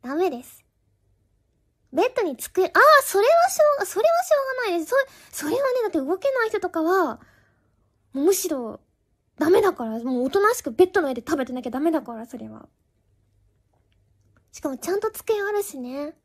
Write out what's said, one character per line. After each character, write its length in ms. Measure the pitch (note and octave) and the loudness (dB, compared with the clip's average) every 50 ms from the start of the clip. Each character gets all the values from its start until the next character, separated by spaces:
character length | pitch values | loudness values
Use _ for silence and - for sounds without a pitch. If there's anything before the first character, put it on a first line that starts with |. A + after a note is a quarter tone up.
| - | -10
ダ 100 | B3 C#4 | -6 -4
メ 160 | D#4+ F#4 F#4 | -2 -2 -2
で 140 | C#4 A#3+ - | -2 -6 -14
す。 200 | - - - _ _ _ _ _ _ _ _ _ _ _ _ _ _ _ _ _ _ _ _ _ _ _ _ _ _ | -18 -20 -20 _ _ _ _ _ _ _ _ _ _ _ _ _ _ _ _ _ _ _ _ _ _ _ _ _ _
ベ 120 | - C4 G4 | 0 0 0
ッ 120 | B4+ - | 0 0
ド 60 | - | -2
に 160 | A4 E4 C4 - | -4 -4 -4 -8
机、 280 | - - _ - F#4 | -12 -6 _ 0 0
あ 20 | - | 2
ー、 40 | - - - D5 D#5 C#5+ C5+ | 4 6 8 8 8 6 4
そ 160 | - - G4 | 2 0 2
れ 80 | G#4 B4+ | 4 4
は 220 | E5 E5+ E5+ G5 | 4 4 4 2
し 100 | F#5+ F5 | 2 4
ょ 40 | D#5 D5+ C#5+ C#5 | 4 4 4 0
う 20 | |
が、 60 | G4+ - | -2 -6
そ 120 | - F#4 | -4 0
れ 80 | A#4 D#5+ | 2 2
は 160 | E5+ E5+ F#5+ | 2 2 0
し 80 | - | 0
ょ 40 | D#5 C#5+ C5+ C5 C5 | 0 0 0 -2 -4
う 40 | B4+ | -4
が 40 | B4 G#4 | -2 -2
な 60 | F4 | -2
い 40 | E4+ | -2
で 60 | D#4 | -4
す。 60 | - | 0
そ 40 | A#4 | 0
れ、 100 | C5+ C5+ - - - - - | 0 0 -2 -6 -20 -20 -18
そ 180 | - - D4 D4 | -14 -8 -4 -4
れ 100 | D#4+ B4+ | -2 0
は 80 | C#5+ C5+ | 0 0
ね、 100 | B4 B4+ | 0 0
だ 60 | A#4 G4+ | -2 0
っ 40 | |
て 60 | - D#4+ | -2 -2
動 180 | C4+ C4 F4 F#4+ | -2 -2 -4 -2
け 120 | - C#5 | -2 -2
な 140 | C5+ C5 A4+ | 0 0 -2
い 40 | A4 | 0
人 100 | A4 G#4 | -2 -4
と 100 | - F4 | -6 -4
か 140 | - E4 D#4 | -4 -2 0
は、 360 | E4 F#4 G4 F4 C4+ G#3+ - - _ _ _ _ _ _ _ _ _ _ _ _ _ _ _ _ _ _ | 2 2 2 2 0 -2 -8 -14 _ _ _ _ _ _ _ _ _ _ _ _ _ _ _ _ _ _
も 80 | C4+ | 0
う 40 | C#4 | 2
む 80 | F4 G4 | 2 2
し 120 | F#4 - F#4 | 2 0 -4
ろ、 320 | D#4+ C4+ A#3+ A3 - - _ _ _ _ _ _ _ _ _ _ _ _ | -6 -6 -6 -10 -12 -14 _ _ _ _ _ _ _ _ _ _ _ _
ダ 100 | D4+ D4+ | 2 4
メ 100 | F#4 A#4 | 4 4
だ 120 | G#4+ F#4+ F4+ | 4 2 0
か 120 | - B3 | -2 -6
ら、 120 | A3 A3 A3+ A#3 | -6 -6 -6 -6
も 180 | C4 C4 B3 | -4 -2 -2
う 40 | B3 | -2
お 40 | C4+ | 0
と 100 | - G4 | 0 2
な 140 | G4+ G#4+ B4 | 2 2 2
し 80 | - | 0
く 80 | - C#4+ | -6 -10
ベ 140 | A3+ - F#4 | 4 4 4
ッ 60 | F#4 | 4
ド 100 | F#4 G4+ | 4 0
の 60 | E4 C#4 | 0 0
上 80 | C4 | -4
で 80 | A#3 A3+ - | -6 -4 -4
食 100 | D#4+ C#4+ | -4 -4
べ 80 | B3+ | -2
て 80 | B3 B3 | -6 -6
な 100 | B3+ B3 | -8 -8
き 40 | B3 | -6
ゃ 40 | |
ダ 80 | A3 C4 | -6 -2
メ 100 | D4 E4+ | -2 0
だ 140 | D#4+ D4+ C4 | 0 -2 -4
か 100 | - A#3 | -6 -14
ら、 140 | A3 A3+ A#3+ | -14 -14 -14
そ 100 | - A3+ | -14 -16
れ 100 | A3 A3 | -14 -16
は。 220 | G#3+ A3 - _ _ _ _ _ _ _ _ _ _ _ _ _ _ _ _ _ _ _ _ _ _ _ _ _ _ _ _ _ _ _ _ _ _ _ _ _ | -16 -18 -20 _ _ _ _ _ _ _ _ _ _ _ _ _ _ _ _ _ _ _ _ _ _ _ _ _ _ _ _ _ _ _ _ _ _ _ _ _
し 100 | _ - | _ -8
か 80 | - D4+ | -8 -8
も 80 | C4+ C4 | -8 -6
ち 100 | - - | -6 -4
ゃ 80 | F#4 | -4
ん 40 | G4+ | -2
と 100 | A4 A4 | -2 -4
机 320 | G#4+ - - - A4 G#4 | -8 -8 -4 -4 -2 -2
あ 100 | G4+ G4+ | -2 -2
る 120 | G#4 G#4 G4+ | -2 -4 -4
し 160 | - - C#4 | -4 -8 -12
ね。 360 | B3 B3 B3+ C#4 D4 D4+ E4+ _ _ | -12 -10 -10 -10 -10 -10 -12 _ _